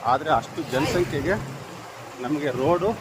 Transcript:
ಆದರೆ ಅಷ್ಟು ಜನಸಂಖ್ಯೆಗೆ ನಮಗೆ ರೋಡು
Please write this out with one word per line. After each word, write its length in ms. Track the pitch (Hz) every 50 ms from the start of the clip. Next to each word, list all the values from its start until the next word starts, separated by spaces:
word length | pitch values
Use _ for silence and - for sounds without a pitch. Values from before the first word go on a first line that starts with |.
| - 110
ಆದರೆ 180 | 123 135 156 156
ಅಷ್ಟು 420 | 151 117 - - - - 156 -
ಜನಸಂಖ್ಯೆಗೆ 640 | 127 127 143 - - 175 175 - - 143 135 156 - - - - - - - - - - - - - - - - - - 127
ನಮಗೆ 260 | 127 151 147 147 143
ರೋಡು 400 | 123 123 131 151 175 180 175 208 226 -